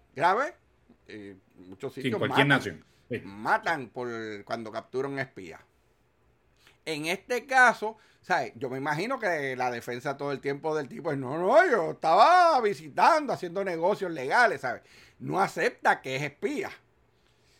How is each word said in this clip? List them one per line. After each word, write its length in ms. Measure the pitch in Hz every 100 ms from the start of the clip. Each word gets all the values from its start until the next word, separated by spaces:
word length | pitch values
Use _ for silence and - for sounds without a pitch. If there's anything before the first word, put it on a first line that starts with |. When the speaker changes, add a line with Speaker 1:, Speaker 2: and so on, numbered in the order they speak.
| _
Speaker 1:
grave. 400 | 127 170 196 - - _ _ _ _ -
Eh, 280 | 104 101 95 _ -
muchos 380 | 90 95 131
Speaker 2:
Sí, 80 | 135
Speaker 1:
sitios 160 | 131 104
Speaker 2:
cualquier 280 | 107 135 143
Speaker 1:
matan, 120 | 131
Speaker 2:
nación. 260 | 107 78 _ _ -
Sí. 120 | 123
Speaker 1:
matan 640 | 98 101 127 214 190 156 113
por 200 | 131 120 117 110 104
cuando 260 | 101 117 110
capturan 420 | 110 - 127 139
un 60 | 139
espía. 420 | 131 - 87 73 _ _ _ _ _ _ _ _ _ _ _ _
En 220 | 151 151 160
este 400 | 190 - 247 285
caso, 500 | 262 247 - 214 - _ _
¿sabes? 320 | - 170 113 113
Yo 120 | 123
me 80 | 131
imagino 420 | 147 147 226 262
que 380 | 208 160 139 127
la 140 | 123
defensa 460 | 117 123 123 143 135
todo 140 | 143
el 80 | 139
tiempo 360 | 139 143 156 156
del 120 | 131
tipo 220 | - 156
es, 60 | 139
"No, 200 | 127 160
no, 320 | 185 294 370
yo 220 | 220 156
estaba 680 | 143 - - 294 359 339 277
visitando, 720 | 214 147 156 139 240 320 269
haciendo 320 | 175 175 180
negocios 460 | 196 165 175 208 180
legales", 500 | 160 131 214 226 139
¿sabes? 220 | 127 104 _ - - -
No 220 | 135 170
acepta 640 | 175 170 226 - - -
que 140 | 135 131
es 60 |
espía. 480 | 143 - 226 277 101 - _ _ _ _ _ _ _